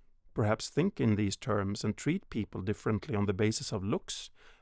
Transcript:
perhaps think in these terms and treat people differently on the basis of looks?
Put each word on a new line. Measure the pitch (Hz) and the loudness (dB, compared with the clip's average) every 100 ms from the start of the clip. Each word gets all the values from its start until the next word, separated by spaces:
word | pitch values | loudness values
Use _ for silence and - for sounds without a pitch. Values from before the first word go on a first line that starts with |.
| - - - | -20 -20 -8
perhaps | - 107 110 - | 0 2 2 0
think | - 185 - | 0 0 2
in | 123 104 | 2 4
these | 104 - | 2 -2
terms | - 104 98 104 | 0 0 0 -2
and | 107 104 | -4 -2
treat | - 185 - | -2 -2 -4
people | 117 101 - | -6 -6 -4
differently | 92 101 127 107 - 107 | -4 -2 0 -2 0 0
on | 101 | 0
the | |
basis | 95 107 110 - | 2 2 0 -4
of | 107 | -4
looks? | 98 156 - - - - - - | -2 -2 -4 -10 -10 -16 -20 -20